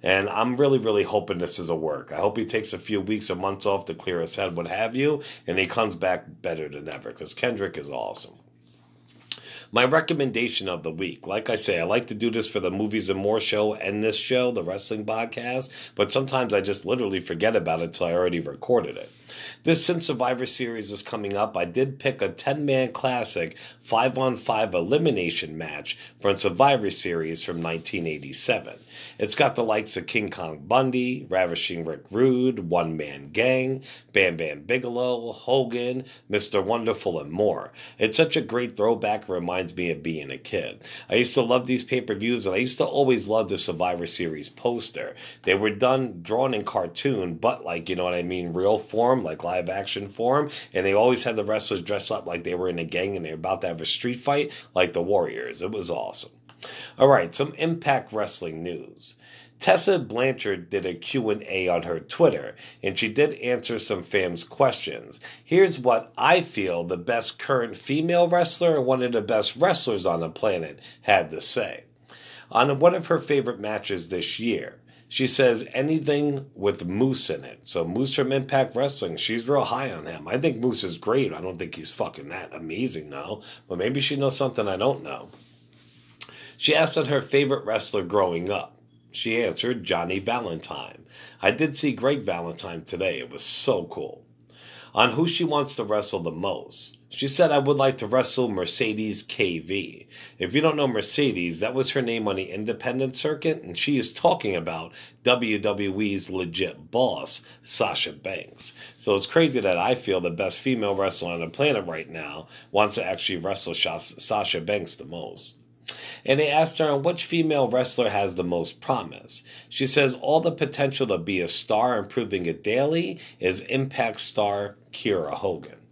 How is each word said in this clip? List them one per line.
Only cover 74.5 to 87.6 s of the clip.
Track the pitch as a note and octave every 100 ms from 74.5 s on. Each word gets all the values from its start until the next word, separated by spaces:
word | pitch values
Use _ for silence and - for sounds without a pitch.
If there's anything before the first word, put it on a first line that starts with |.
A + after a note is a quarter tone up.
| F#2+ A#1 - _ - _
she | - C3
says, | - B2+ A#2 -
"Anything | A#2+ C#3+ D#3+ C#3 C#3+ D3 C#3 C#3
with | - G2 G2 F2
Moose | G2 C3 C3 -
in | D2
it." | C2 A1
So | - F2
Moose | E2 G2 C3+
from | - B2+
Impact | C3+ C3 C#3 B2+ A#2+
Wrestling, | C#3 C#3 F#2+ E2
she's | - A2+ A#2
real | C#3+
high | A#2 A#2+ C3+
on | F2 D#2
him. | D#2+ D2+
I | A#2
think | D#3 A#2
Moose | B2 A2+
is | F#2+ E2
great. | - B2 A#2
I | D#2+
don't | F#2 F2
think | E2+
he's | E2 D#2
fucking | - F2 - C#2+
that | E2 E2+
amazing, | C#2+ D#2+ E2+ B2+ E2 D2+
though. | C#2 D#2 G#2+ - - _
But | F2+
maybe | G2+ C#3
she | B2+ C#3+
knows | C#3 B2+
something | C3+ A#2+ G#2
I | F#2
don't | A#2 C3+
know. | - C#3 - - - _ _ _ - - - _ - - - -
She | - D3+
asked | D#3+ E3
on | C3+
her | C#3+
favorite | C3 C#3+ C#3 C3+